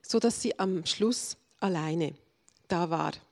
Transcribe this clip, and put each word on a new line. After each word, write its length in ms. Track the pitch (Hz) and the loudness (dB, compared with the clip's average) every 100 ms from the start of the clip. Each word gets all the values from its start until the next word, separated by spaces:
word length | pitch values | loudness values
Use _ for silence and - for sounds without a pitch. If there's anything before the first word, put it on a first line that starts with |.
sodass 400 | - 226 233 - | 2 2 2 0
sie 180 | 233 - | -4 0
am 260 | 190 185 - | 0 0 -2
Schluss 520 | - 214 240 - - _ _ | 0 0 0 -6 -10 _ _
alleine 560 | 202 170 156 165 156 147 _ _ _ _ _ | 0 0 0 0 -2 -4 _ _ _ _ _
da 220 | 170 170 | 0 2
war 220 | 165 156 - _ | 2 0 -4 _